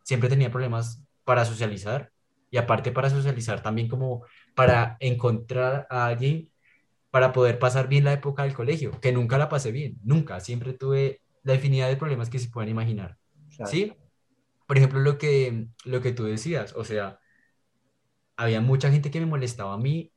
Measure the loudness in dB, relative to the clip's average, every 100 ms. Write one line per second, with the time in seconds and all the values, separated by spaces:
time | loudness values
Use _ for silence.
0 | -4 0 4 4 2 0 -2 -2 -4 -8
1 | -20 _ 2 2 2 -2 -4 -4 -6 -6
2 | -8 _ _ _ _ -2 0 0 0 0
3 | 0 2 0 -2 -4 -4 -4 -2 -2 -2
4 | -4 -6 -10 _ _ 4 6 6 2 -2
5 | -2 0 0 0 -2 -2 0 -2 -4 -2
6 | -2 0 0 -2 -6 _ _ _ _ _
7 | _ 4 4 6 4 4 2 2 4 4
8 | 4 2 -2 -2 -4 -2 -2 -2 -4 -2
9 | 0 0 2 2 0 -2 -2 -4 -6 -6
10 | 0 2 2 -6 -8 -8 -8 -6 -2 0
11 | 0 -4 _ _ 0 2 4 2 2 0
12 | -2 -4 -4 -6 -6 -6 -4 -2 -2 -4
13 | -8 -16 _ _ -20 -12 -6 -2 -4 -6
14 | _ _ _ _ _ _ 0 4 4 4
15 | 0 0 2 2 2 -2 -8 -14 -6 -4
16 | -2 -4 -4 -4 -4 -6 -6 -10 -8 -6
17 | -6 -12 _ _ _ _ _ _ _ _
18 | _ _ _ -4 0 2 2 2 4 2
19 | 0 -4 -2 -2 -4 -6 -8 -4 -4 -4
20 | -6